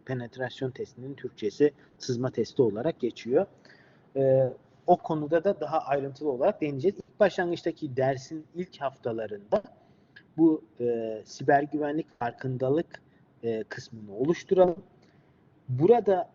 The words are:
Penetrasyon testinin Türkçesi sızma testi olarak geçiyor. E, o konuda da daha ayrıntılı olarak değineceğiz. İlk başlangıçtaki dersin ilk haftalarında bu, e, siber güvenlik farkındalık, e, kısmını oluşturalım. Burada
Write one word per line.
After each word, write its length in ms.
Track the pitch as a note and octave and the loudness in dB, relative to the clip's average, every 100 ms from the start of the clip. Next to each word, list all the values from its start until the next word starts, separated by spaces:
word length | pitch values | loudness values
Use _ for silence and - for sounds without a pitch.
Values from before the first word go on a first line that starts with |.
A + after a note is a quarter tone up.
| - | -8
Penetrasyon 680 | B2+ A#2+ B2+ B2+ - C3 | -8 -8 -8 -8 -6 -6
testinin 420 | - G#2+ - C3 | -6 -12 -12 -14
Türkçesi 580 | C#3 B2 - G#3+ - D3 - _ _ | -10 -12 -6 -4 2 2 2 _ _
sızma 340 | - A#2+ B2+ | -6 -2 -2
testi 300 | - G#2+ - | -2 -2 2
olarak 380 | A#2 G2+ D3+ - | 2 2 -4 -2
geçiyor. 460 | A#2 - A#2 C#3+ G3 _ - - _ _ _ C3+ | -4 -6 0 0 0 _ -20 -20 _ _ _ 0
E, 380 | C3+ C3 B2+ - _ _ - | 4 4 2 -2 _ _ 2
o 100 | F3 | 2
konuda 460 | - D#3 D3 E3 | 2 -4 0 0
da 160 | G3 G3 | 0 -2
daha 200 | D3 D#3 | -2 -2
ayrıntılı 500 | - C#3+ C3+ C3 D3+ | 0 -2 -2 -6 -4
olarak 320 | B2 E3+ G#3 | 0 0 0
değineceğiz. 340 | D3+ C#3 E3+ G3+ | -2 -2 -2 -2
İlk 220 | - - | -4 2
başlangıçtaki 760 | G3 - F3 E3+ E3+ D#3+ D3 B2+ | 2 2 -2 -2 -4 -4 -4 -2
dersin 480 | C3 C3 - D#3+ - E3+ | 0 0 -6 -14 -12 -10
ilk 260 | F3+ - | -10 -8
haftalarında 840 | C#3 C3+ B2+ A2+ G#2+ G2+ G2+ G#3 - - _ _ _ - - D#3 | -8 -6 -6 -6 -6 -10 -2 -4 -4 -18 _ _ _ -20 -8 4
bu, 240 | D#3+ D#3 - - | 4 4 -2 -6
e, 420 | A#2+ A#2 A2+ A2 - | -2 -2 -4 -8 -12
siber 380 | - C#3 C#3+ | -4 2 2
güvenlik 560 | C#3+ D3+ D3 D#3 - - | 2 -4 -4 -4 -6 -6
farkındalık, 840 | A#2 - C3 B2 C3 D3+ - - _ _ _ _ | -8 -6 -6 -2 0 0 -2 -10 _ _ _ _
e, 200 | A#2 A2 | -6 -4
kısmını 520 | G#2 - - A2+ G#2 G2+ | -6 -12 -14 -16 -10 -2
oluşturalım. 600 | C#3+ F3 - F#3 F3+ E3 - _ _ _ _ _ _ _ - | -2 -2 2 4 4 2 -8 _ _ _ _ _ _ _ -6
Burada 600 | B2+ F3 A#3+ G3 F#3 - | 2 6 6 4 0 -2